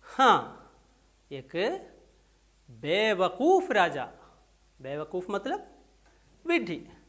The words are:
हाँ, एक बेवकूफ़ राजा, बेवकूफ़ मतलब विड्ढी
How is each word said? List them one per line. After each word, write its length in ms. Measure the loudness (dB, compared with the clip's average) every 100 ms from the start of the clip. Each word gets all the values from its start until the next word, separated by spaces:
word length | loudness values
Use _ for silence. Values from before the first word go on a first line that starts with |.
हाँ, 680 | -10 4 6 6 2 -16 -20 _ _ _ _ _ _
एक 200 | -16 -10 -4 -4 -4 -12 -20 _ _ _ _ _ _ -20
बेवकूफ़ 1000 | -12 -2 0 0 2 0 2 4 4 4
राजा, 340 | 2 2 0 -10 -14 -20 _ _ _ _ _
बेवकूफ़ 500 | -10 -10 -6 -8 -4
मतलब 540 | -6 -4 -8 -10 -20 _ _ _ _ _ _ -2
विड्ढी 400 | -2 -2 -10 -12 -20